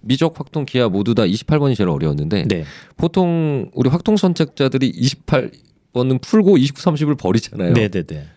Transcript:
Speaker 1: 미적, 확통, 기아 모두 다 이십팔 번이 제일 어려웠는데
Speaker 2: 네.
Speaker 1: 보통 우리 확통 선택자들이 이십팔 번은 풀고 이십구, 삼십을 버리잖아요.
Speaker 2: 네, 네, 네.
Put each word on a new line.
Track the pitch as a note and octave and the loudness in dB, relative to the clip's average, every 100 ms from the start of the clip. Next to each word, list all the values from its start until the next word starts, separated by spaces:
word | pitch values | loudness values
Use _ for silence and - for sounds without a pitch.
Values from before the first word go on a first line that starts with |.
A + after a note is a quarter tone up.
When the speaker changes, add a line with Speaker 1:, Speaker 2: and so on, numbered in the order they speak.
Speaker 1:
미적, | - C3+ E3 D#3+ | -2 0 0 -2
확통, | D3 D#3 | -10 -8
기아 | C3+ B2+ A#2+ | -4 0 0
모두 | F#2+ G2+ | 0 0
다 | A#2 | 2
이십팔 | G2+ G#2 - D3+ | 2 0 0 0
번이 | C#3+ | 2
제일 | B2 F#2+ | 0 0
어려웠는데 | D2 D#2 D2 D2 G2+ F2 | 0 -2 -2 -2 -2 -2
Speaker 2:
네. | F#2 D2+ - - - | -2 -4 -14 -20 -4
Speaker 1:
보통 | E3 F#3+ F3+ E3+ D#3 C#3+ - | -2 0 0 0 -2 -2 -6
우리 | - B2+ | -2 0
확통 | E3 G3 G#3+ | 0 0 2
선택자들이 | F#3+ E3+ D#3 - C3+ C3 C3 | 2 0 -4 0 -2 0 -2
이십팔 | - B2+ - - C#3+ - - _ _ _ | 0 -4 -4 -2 -2 -2 -10 _ _ _
번은 | B2 B2+ C3 | -4 0 -2
풀고 | - A3 G3 F#3 | 2 2 6 4
이십구, | C3+ C3+ | 4 0
삼십을 | - D3+ D3+ C#3+ | -2 0 0 0
버리잖아요. | F#2 F#2 - - F2 | 0 0 -2 -6 2
Speaker 2:
네, | A#2 G#2+ | 2 2
네, | F#2 | -2
네. | D#2 D#2 D2 | -6 -10 -14